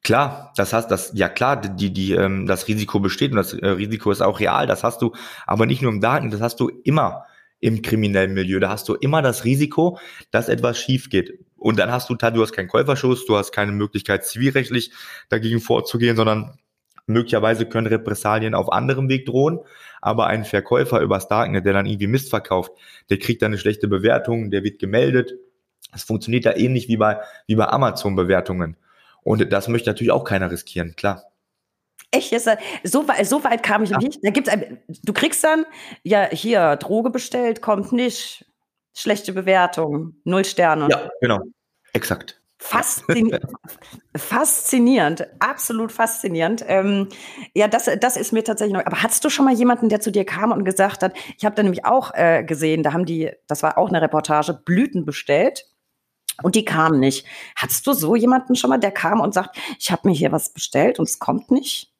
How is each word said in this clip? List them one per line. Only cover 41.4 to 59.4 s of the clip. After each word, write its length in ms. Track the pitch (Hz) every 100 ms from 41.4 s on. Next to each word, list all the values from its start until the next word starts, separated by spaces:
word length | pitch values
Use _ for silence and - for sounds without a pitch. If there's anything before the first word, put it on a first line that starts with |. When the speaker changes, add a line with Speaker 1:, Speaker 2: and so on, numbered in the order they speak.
| 95 _ _ _ _
Speaker 1:
Exakt. 460 | 120 - 85 - - _ _
Speaker 2:
Faszini-, 800 | - - - - - 247 220 - - - - -
Speaker 1:
<laughs> 380 | - - _ -
Speaker 2:
faszinierend, 1120 | - - 302 - - 262 240 262 147 165 - -
absolut 520 | 220 285 - 226 226
faszinierend. 720 | - 226 - 196 165 165 226 -
Ähm, 420 | 190 196 202 196 - - - 226
ja, 140 | - 208
das, 220 | 226 - 226
das 160 | 247 -
ist 140 | 226
mir 120 | 220
tatsächlich 300 | 220 214 214
neu. 100 | 190 -
Aber 180 | -
hattest 220 | 226 - 302
du 40 |
schon 160 | - 269
mal 80 |
jemanden, 360 | 240 247 240 226
der 100 | 208
zu 120 | 214
dir 140 | 202 190
kam 260 | - 214
und 120 | 220
gesagt 400 | 185 190 196 -
hat, 100 | 185 - - -
ich 80 | 208
hab 100 | 208
da 80 |
nämlich 200 | 202 180 -
auch, 280 | 262 262
äh, 300 | - 170 160
gesehen, 380 | 131 156 156 160
da 120 | 151
haben 120 | 160 175
die, 260 | 170 - - _
das 140 | 151
war 160 | 156 151
auch 120 | 180
eine 120 | 170
Reportage, 520 | 156 156 151 151 151
Blüten 520 | 165 - 180 285 196 151
bestellt 600 | 147 - 143 240 - - _ _ _ _ _ - -
und 120 | 170 220
die 100 | 214
kamen 340 | 160 160 151
nicht. 260 | 135 135 - - - -
Hattest 300 | - - -
du 60 |
so 220 | 277 156 233
jemanden 400 | 240 254 254 254
schon 140 | 254
mal, 100 | 254
der 120 | 208
kam 280 | 196 165 214
und 140 | 143
sagt, 240 | 180